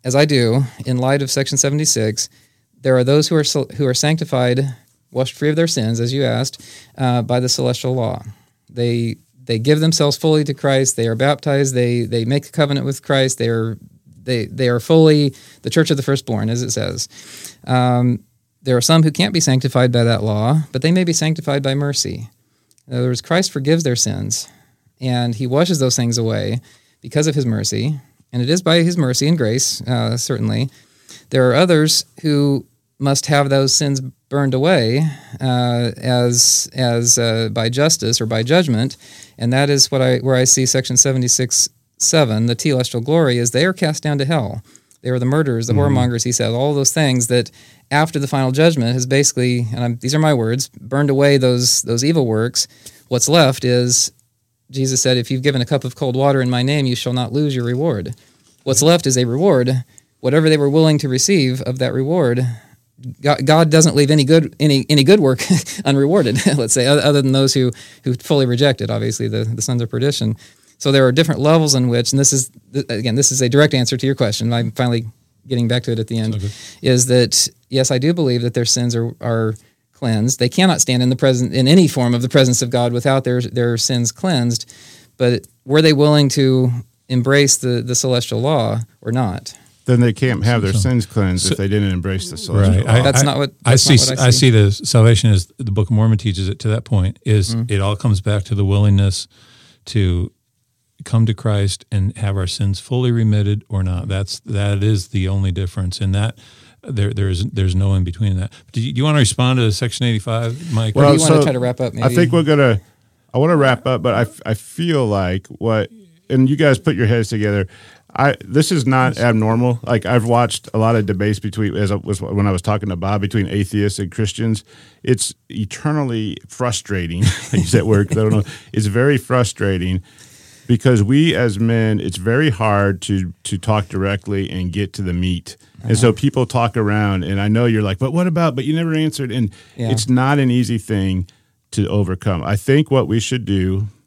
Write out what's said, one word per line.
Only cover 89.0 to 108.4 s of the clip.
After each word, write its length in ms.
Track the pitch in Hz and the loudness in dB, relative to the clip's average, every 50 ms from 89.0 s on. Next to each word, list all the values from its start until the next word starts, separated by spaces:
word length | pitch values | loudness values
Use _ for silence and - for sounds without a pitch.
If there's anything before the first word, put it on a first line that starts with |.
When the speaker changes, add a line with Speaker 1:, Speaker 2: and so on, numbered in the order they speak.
Speaker 1:
or 100 | - 117 | -8 -4
not? 460 | 117 127 127 101 87 - - - - - _ _ _ _ _ | -2 -2 -2 -2 -4 -6 -10 -14 -20 -20 _ _ _ _ _
Speaker 2:
Then 160 | - 127 120 | 0 2 4
they 100 | 123 120 104 | 4 2 2
can't 300 | - 139 127 120 - 95 | 0 -2 -2 -2 0 0
have 180 | 117 123 117 | 0 0 2
their 120 | 101 95 92 | 0 0 0
Speaker 4:
So, 60 | 110 | 0
Speaker 2:
sins 260 | 95 123 127 120 104 | 0 2 0 0 -2
cleansed 400 | - - 110 101 92 90 90 - - | -2 -2 0 0 0 0 0 -2 -2
Speaker 4:
so, 40 | - | -2
Speaker 2:
if 40 | - | -2
they 100 | 98 98 | -2 -2
didn't 220 | 101 107 104 95 92 | 0 0 0 0 -2
embrace 360 | 90 85 98 95 95 - 175 | -2 -4 -4 -6 -6 -6 -8
the 80 | - - | -12 -12
celestial 460 | - - 80 101 98 95 92 92 - | -8 -4 0 2 2 4 2 2 2
Speaker 4:
Right. 20 | |
Speaker 2:
law. 60 | - 113 | 2 2
Speaker 4:
I, 80 | 123 | 4
Speaker 1:
That's 200 | 127 139 131 123 | 4 4 4 4
Speaker 4:
I, 40 | 139 | 2
Speaker 1:
not 120 | 143 139 139 | 2 0 -2
what, 160 | 143 131 - _ - | -2 -4 -6 _ 2
Speaker 4:
I 40 | 117 | 2
Speaker 1:
that's 120 | 123 131 - | 4 4 6
Speaker 4:
see, 120 | - 151 | 6 6
Speaker 1:
not 140 | 120 - 131 | 6 4 2
what 100 | 131 131 | 0 2
I 80 | 131 127 | 4 4
Speaker 4:
I 20 | |
Speaker 1:
see. 60 | 117 - | 4 6
Speaker 4:
see 100 | 139 131 | 4 4
the 200 | 117 110 104 101 | 6 6 4 4
salvation 600 | 98 - - - - 120 110 117 117 98 - 117 | 2 -2 -4 0 4 6 6 6 6 6 4 4
as 160 | 104 92 87 - _ _ | 2 2 0 -2 _ _
the 140 | 123 113 | -6 -4
Book 160 | 98 101 101 - | -2 -2 0 0
of 60 | 113 | 2
Mormon 220 | 107 110 113 110 101 | 2 4 2 2 2
teaches 320 | - 107 95 92 98 92 | 0 -4 -4 -2 -4 -6
it 100 | 101 - | -6 -4
to 80 | - 113 | -4 -2
that 160 | 107 110 - | -2 -2 -2
point, 340 | - 120 98 90 95 - _ _ | -2 0 0 0 0 -4 _ _
is 300 | - 107 104 92 98 117 | 0 2 2 2 0 -2
Speaker 1:
Mm. 160 | 113 113 117 | -4 -4 -2
Speaker 4:
it 80 | 107 98 | -2 -2
all 140 | 98 98 104 | -2 -2 -4
comes 240 | 98 - 120 104 92 | -2 0 0 0 0
back 220 | 98 107 104 104 98 | 0 -2 -2 -2 -2
to 100 | - 107 | -4 -4
the 100 | 98 101 | -2 0
willingness 600 | 95 98 101 104 104 101 98 98 98 90 - - _ _ _ _ _ _ _ _ _ _ _ _ | 0 2 2 4 4 4 4 2 0 -2 -4 -10 _ _ _ _ _ _ _ _ _ _ _ _
to 460 | - - 110 98 92 87 87 85 - _ _ _ _ _ _ _ _ _ _ _ _ _ _ - | -6 -2 -2 0 0 0 -2 -4 -6 _ _ _ _ _ _ _ _ _ _ _ _ _ _ -10
come 200 | - - 113 113 | -2 0 2 2
to 80 | 110 107 | 2 0
Christ 520 | - - 113 104 101 101 98 95 - - _ | -2 -2 -2 0 0 0 -2 -4 -6 -10 _
and 240 | - 101 95 98 - - | -4 -2 -2 -2 -4 -4
have 180 | 104 101 98 | -4 -4 -2
our 120 | 98 92 87 | -4 -4 -6
sins 320 | - - 104 98 98 90 | -4 -4 -4 -4 -4 -6
fully 300 | - - 120 123 127 123 | -6 -4 -4 -2 0 0
remitted 520 | 120 117 113 107 104 104 101 101 104 104 - _ | 0 2 2 2 2 2 2 0 -2 -2 -4 _
or 120 | 107 98 | -4 -4
not. 280 | 92 92 90 90 - - | -2 -2 -4 -6 -4 -4
That's, 320 | 98 95 98 95 - - | -4 -4 -4 -6 -10 -14
that 420 | _ - 107 98 101 101 101 98 101 | _ -6 -4 -2 -2 -2 0 0 0
is 260 | 107 110 98 90 - | 0 0 0 -2 -4
the 180 | - 101 92 92 | -4 -2 -2 0
only 220 | 98 98 98 95 90 | -2 0 -2 -2 -2
difference. 480 | 92 98 90 - - 92 90 90 - | -4 -6 -6 -6 -6 -6 -6 -4 -4
And 120 | 107 98 95 | -4 -2 -2
that, 240 | 101 104 113 - - - - - - - - _ _ | -2 -2 -4 -6 -10 -20 -20 -20 -20 -20 -20 _ _
there, 320 | - - 135 104 101 104 113 | -14 -8 -4 -2 -2 -2 -2
there's, 320 | - 101 98 92 87 104 | -2 -2 -2 -2 -2 -4
there's 300 | - - - 95 92 87 | -4 -2 -2 -2 0 0
no 180 | 92 98 98 98 | 0 2 2 2
in 100 | 92 90 | 0 0
between 320 | 87 82 - 113 101 95 | -2 -2 -2 -2 -2 0
that. 140 | 92 | -2